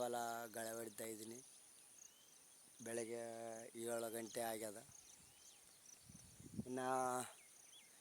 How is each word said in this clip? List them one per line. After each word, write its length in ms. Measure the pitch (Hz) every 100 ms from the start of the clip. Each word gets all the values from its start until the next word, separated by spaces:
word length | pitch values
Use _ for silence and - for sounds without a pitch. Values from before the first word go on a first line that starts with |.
ಹೊಲ 160 | 123 120 117 117 117 113
ಗಳೆ 160 | 113 113
ಹೊಡಿತಾ 280 | 113 104 113
ಇದ್ದೀನಿ. 260 | 107 110 120 - - - - - - - - - - - - - - 113
ಬೆಳಗ್ಗೆ 360 | 117 113 117 117 113 117 113 117 117 117
ಏಳು 160 | 117 113 113
ಗಂಟೆ 240 | 110 123 113
ಆಗ್ಯದ. 300 | 110 110 104 - - - - - - - - - - - - - - - - - - 123
ಇನ್ನ 120 | 127 127 131 127 127 123 - - - - - - -